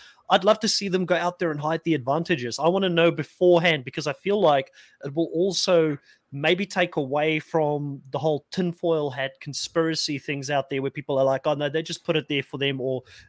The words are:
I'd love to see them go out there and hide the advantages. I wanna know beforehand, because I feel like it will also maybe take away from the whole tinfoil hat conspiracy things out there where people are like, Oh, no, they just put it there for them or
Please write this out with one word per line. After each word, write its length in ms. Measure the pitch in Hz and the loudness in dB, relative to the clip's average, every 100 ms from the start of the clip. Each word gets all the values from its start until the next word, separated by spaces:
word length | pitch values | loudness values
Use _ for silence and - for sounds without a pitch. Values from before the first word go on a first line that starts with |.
| - _ - | -20 _ 0
I'd 120 | 190 | 2
love 160 | 190 214 | 4 2
to 60 | 208 | 2
see 200 | - 202 | -2 -2
them 160 | 185 175 | -2 0
go 100 | 170 | 0
out 220 | 175 175 | 0 -2
there 140 | 175 | -4
and 80 | 147 | -2
hide 240 | 151 165 | -2 -2
the 100 | 170 | 0
advantages. 640 | 151 123 151 170 160 120 110 | -2 0 -2 0 -2 -2 -4
I 100 | 156 | -2
wanna 200 | 190 190 | 0 0
know 220 | 170 170 | 4 2
beforehand, 720 | 165 143 - 180 175 175 151 127 | 2 -8 2 6 6 4 0 -4
because 220 | - 147 | -6 -6
I 60 | |
feel 280 | 135 185 208 | -6 -2 4
like 300 | 170 139 135 - - _ 143 | 4 4 2 -14 -20 _ -10
it 80 | |
will 160 | 147 165 | -4 -2
also 680 | 160 180 170 - 175 156 143 _ _ _ | 0 0 0 2 4 4 0 _ _ _
maybe 320 | 139 160 180 202 | -4 0 0 -2
take 320 | 196 175 170 | -2 -2 -2
away 420 | 131 147 156 156 | -2 0 0 0
from 640 | - 165 151 147 143 139 - | -2 0 0 0 -4 -8 -8
the 80 | 139 | -4
whole 260 | 156 143 - | -2 -2 -4
tinfoil 580 | - 180 170 170 160 147 | -4 -4 -2 0 0 -2
hat 300 | 131 135 - | -4 -8 -8
conspiracy 800 | 147 - - 170 160 160 - 139 | -12 -10 -4 0 0 0 -4 -4
things 300 | - 143 135 | -4 -6 -2
out 200 | 143 135 | -2 0
there 120 | 135 | -4
where 100 | 135 | -4
people 260 | 151 139 135 | -6 -4 2
are 60 | |
like, 240 | 135 131 156 | 2 2 0
Oh, 60 | |
no, 160 | 143 147 | -2 -2
they 120 | 156 | -4
just 220 | 160 160 - | -6 -8 -2
put 80 | 156 | -2
it 120 | - | 0
there 120 | 143 | -4
for 140 | - 131 | -4 -4
them 220 | 139 135 | -2 -2
or 220 | 127 127 - - | -4 -4 -6 -20